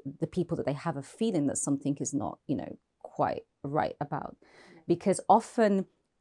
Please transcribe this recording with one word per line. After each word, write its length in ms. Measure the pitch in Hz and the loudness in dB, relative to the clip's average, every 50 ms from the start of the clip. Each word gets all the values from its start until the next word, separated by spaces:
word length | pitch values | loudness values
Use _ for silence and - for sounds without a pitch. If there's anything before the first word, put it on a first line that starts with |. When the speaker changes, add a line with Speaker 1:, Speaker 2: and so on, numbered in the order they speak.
| - 139 139 - | -12 -10 -6 -6
Speaker 1:
the 60 | 160 | -6
people 320 | - - 185 170 - 170 | -4 -2 -2 -2 -2 -2
that 80 | - - | -2 -2
they 80 | - 151 | -2 -4
have 240 | 139 - 170 139 | -2 -4 -4 -4
a 60 | 139 135 | -4 -8
feeling 420 | - - - 226 226 185 151 143 | -10 -4 -2 0 0 2 2 2
that 140 | 135 131 - | 2 0 0
something 360 | - 147 143 139 - 135 147 - | 0 0 0 0 0 -2 -2 0
is 100 | 135 - | -2 -2
not, 280 | 143 - 107 - - _ - | -2 -2 -2 -4 -6 _ -6
you 80 | - 135 | -4 -4
know, 200 | 98 - - - - _ _ _ _ - | -4 -4 -8 -12 -16 _ _ _ _ -20
quite 400 | - - - 139 - - - - _ _ _ | -10 -2 0 0 0 0 -4 -8 _ _ _
right 340 | - 139 143 151 - - - - | -8 -4 -2 0 0 -2 -2 -6
about. 340 | 147 - 151 143 - - - _ _ _ - - - - - | -6 -6 -6 -8 -8 -10 -14 _ _ _ -20 -20 -20 -20 -20
Speaker 2:
Yeah. 80 | - - | -10 0
Speaker 1:
Because 340 | - 170 170 - 202 180 - - - | 0 0 2 4 0 0 2 4 6
often, 560 | 196 226 - - - 240 220 202 202 190 185 _ _ _ _ _ _ _ | 6 6 4 0 2 2 4 4 4 2 0 _ _ _ _ _ _ _